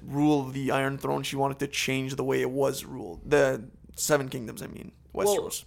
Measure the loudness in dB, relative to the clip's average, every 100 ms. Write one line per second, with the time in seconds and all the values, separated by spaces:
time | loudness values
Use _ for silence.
0 | -6 2 6 6 2 -4 0 2 2 -2
1 | -2 -2 -2 -2 -2 0 -4 -2 -2 -2
2 | -2 -2 0 0 0 0 0 0 -8 -10
3 | -10 -12 2 4 4 2 -6 -18 -20 -8
4 | 2 2 2 -6 -8 -10 -12 -14 -16 -18
5 | -10 0 2 2 0 -8